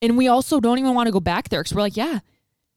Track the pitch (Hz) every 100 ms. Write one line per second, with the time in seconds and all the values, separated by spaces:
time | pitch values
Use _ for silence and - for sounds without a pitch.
0 | 233 240 254 247 254 302 226 254 269 240
1 | 233 190 170 180 - 165 165 202 208 208
2 | 294 254 - _ _ _ _